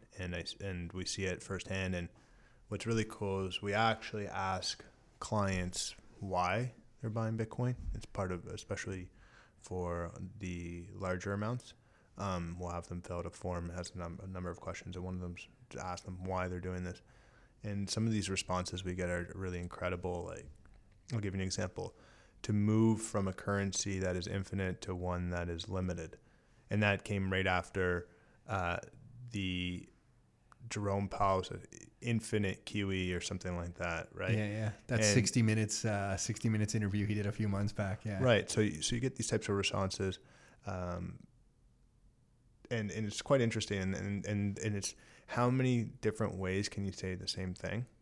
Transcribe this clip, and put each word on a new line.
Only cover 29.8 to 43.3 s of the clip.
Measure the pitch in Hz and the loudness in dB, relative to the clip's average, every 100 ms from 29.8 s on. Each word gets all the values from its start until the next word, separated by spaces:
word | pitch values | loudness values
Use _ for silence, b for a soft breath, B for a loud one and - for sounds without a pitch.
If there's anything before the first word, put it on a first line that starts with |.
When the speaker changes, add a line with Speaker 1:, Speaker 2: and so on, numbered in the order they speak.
| - - _ _ _ _ _ - 113 | -8 -20 _ _ _ _ _ -18 -8
Speaker 1:
Jerome | 107 104 98 98 | -2 2 2 0
Powell | - 101 95 | 2 4 4
said, | 90 - - - - - | 0 -6 -12 -18 -18 -6
"Infinite | 120 113 - 107 98 - | 0 2 2 2 2 0
Q | - 104 98 | -4 -2 0
E" | 95 90 | 2 2
or | 87 | 0
something | - 92 92 87 | -2 -4 -4 -2
like | 87 - | -4 -4
that, | 87 82 - | -2 -2 -4
right? | - 95 | -4 0
Speaker 2:
Yeah, | 107 104 | 2 2
yeah. | 107 107 - - | -2 -2 -4 0
That | 117 | 4
Speaker 1:
And | |
Speaker 2:
sixty | 107 104 101 123 | 6 6 6 6
Minutes, | 110 110 104 - | 6 6 2 0
uh, | 113 101 98 95 | 0 0 0 0
sixty | - 110 117 | -2 0 2
Minutes | 107 104 | 4 2
interview | 113 101 104 104 | 2 2 2 2
he | |
did | 107 101 | 2 0
a | |
few | 101 107 | 0 2
months | 98 101 | 2 2
back, | - 98 95 | 0 -2 -2
yeah. | - 98 | -2 4
Speaker 1:
Right. | 127 107 - | 6 6 6
So | - | 4
you, | 107 - | 2 2
so | - 120 | -2 0
you | |
get | 131 - | 0 -2
these | - | 0
types | 117 - | 0 2
of | 98 | 2
responses, | 95 98 95 - 95 90 B B B B - | 2 2 0 0 -2 -2 B B B B -6
um, | 92 90 90 90 85 - - - _ - _ _ _ - _ _ _ _ - - | -4 -2 -4 -6 -8 -16 -20 -20 _ -20 _ _ _ -20 _ _ _ _ -18 -6
and, | 117 104 | -2 -2
and | 104 107 | -2 -4
it's | - | -2
quite | - | 4